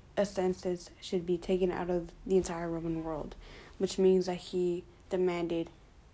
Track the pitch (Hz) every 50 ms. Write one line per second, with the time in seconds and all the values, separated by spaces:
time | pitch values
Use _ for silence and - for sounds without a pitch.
0 | - - - - 202 196 - 190 185 185 185 - - 185 180 175 - - - -
1 | - - 202 180 170 180 175 170 - - 190 180 190 180 175 - 175 175 180 175
2 | 170 - - - - - 190 185 175 - 170 165 170 165 165 160 165 165 165 160
3 | 160 160 160 143 - - - - - - - - - - - - 196 - - 196
4 | 190 185 185 185 175 180 180 175 - - 185 185 180 175 175 180 - - - -
5 | - - 190 180 185 185 175 175 170 165 170 165 165 - - - - - - -
6 | - -